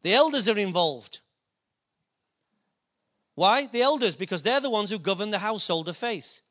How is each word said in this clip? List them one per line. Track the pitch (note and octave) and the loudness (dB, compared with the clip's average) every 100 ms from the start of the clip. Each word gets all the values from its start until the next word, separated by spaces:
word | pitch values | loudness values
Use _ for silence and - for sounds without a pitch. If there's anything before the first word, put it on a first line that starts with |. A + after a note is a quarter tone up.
The | E3+ | 4
elders | A3+ D#4 C#4+ G3+ | 4 4 2 0
are | G#3+ | 0
involved. | G3 F3+ E3+ C3 - - _ _ _ _ _ _ _ _ _ _ _ _ _ _ _ _ _ _ _ _ _ | 0 0 0 -2 -12 -20 _ _ _ _ _ _ _ _ _ _ _ _ _ _ _ _ _ _ _ _ _
Why? | - F3+ B3 | 0 4 4
The | C#4 A#3 | 0 2
elders, | B3+ D4+ A#3 | 2 2 0
because | D3 F#3 F3+ | -2 -6 -4
they're | D3 C4+ | 0 0
the | C4+ | 0
ones | A3 G#3 | -2 -2
who | G#3+ | -4
govern | D#3+ F#3 G#3 | -4 -4 -2
the | G#3 | -4
household | G#3 A3 - E3+ D#3+ | -4 -4 -2 -4 -4
of | E3+ | -8
faith. | A#3+ G3+ - - _ | -6 -6 -10 -20 _